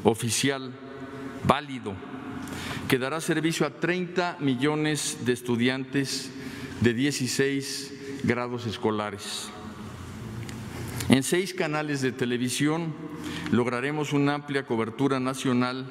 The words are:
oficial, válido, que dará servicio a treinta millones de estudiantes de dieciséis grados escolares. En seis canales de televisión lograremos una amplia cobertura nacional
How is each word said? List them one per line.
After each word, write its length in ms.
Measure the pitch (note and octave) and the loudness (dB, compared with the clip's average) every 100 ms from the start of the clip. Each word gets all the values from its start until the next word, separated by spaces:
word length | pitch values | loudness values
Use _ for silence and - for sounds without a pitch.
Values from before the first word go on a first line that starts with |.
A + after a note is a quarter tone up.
oficial, 680 | G#2 A2+ A#2+ A2 C3+ C3+ C3 B2 - - - - - - - | 4 4 0 0 0 0 -6 -10 -12 -12 -12 -10 -10 -6 2
válido, 480 | C3+ D3 C3 G#2+ G2 - - - - - - - - - | 2 2 -6 -4 -6 -8 -10 -10 -8 -8 -6 -6 -6 2
que 120 | C3 | 4
dará 220 | C3 D#3 | 4 -2
servicio 440 | D#3+ D#3 D#3 D#3+ D#3 | 2 2 4 2 2
a 140 | C3+ | 2
treinta 580 | F#3 F3+ F3+ F3 F3 E3+ | 0 2 0 2 0 2
millones 800 | C#3+ B2+ C#3+ D3+ D3+ D3 - - A#2+ | 2 4 4 4 2 2 0 -2 0
de 80 | |
estudiantes 960 | A#2+ - A#2+ A#2+ C3 C3 C#3 C3+ - - - - - - - | 0 2 2 2 2 -2 -2 0 -2 -6 -10 -12 -10 -10 2
de 120 | A2 | 4
dieciséis 1000 | A#2 C#3 C#3 B2 - C#3 C#3 C3+ - C#3 - - C#3 | 6 2 2 -2 2 2 2 -2 -6 -8 -10 -10 -4
grados 420 | - A#2+ B2 B2 A2 | 0 0 0 -4 -4
escolares. 840 | F#2+ A2+ G#2+ G#2 G2+ - - - - - - - - - - - - - - - - - - - | -2 0 0 -2 -6 -8 -8 -10 -12 -12 -12 -14 -12 -12 -12 -10 -10 -10 -10 -10 -8 -8 -6 6
En 140 | B2 | 6
seis 300 | C3 F3 F#3+ | 6 2 2
canales 480 | - E3 D3+ D3+ C#3+ | -2 0 0 0 0
de 100 | C3 | 0
televisión 840 | B2 B2 B2 B2 B2 C#3+ D#3+ E3+ D3 - - - - - | 0 0 0 0 2 2 2 -2 -6 -10 -10 -8 -6 0
lograremos 600 | A2 A#2+ A#2+ C3+ D3+ C#3+ | 2 4 2 -2 -2 0
una 220 | C#3+ C#3+ C#3+ | 4 4 2
amplia 300 | C#3+ C#3 C3 | 0 -2 0
cobertura 540 | A#2 A2 A2 C#3 C3+ | 0 0 2 2 2
nacional 680 | B2+ C3 C#3 B2 B2 B2+ C3 | 0 0 2 4 4 -2 -8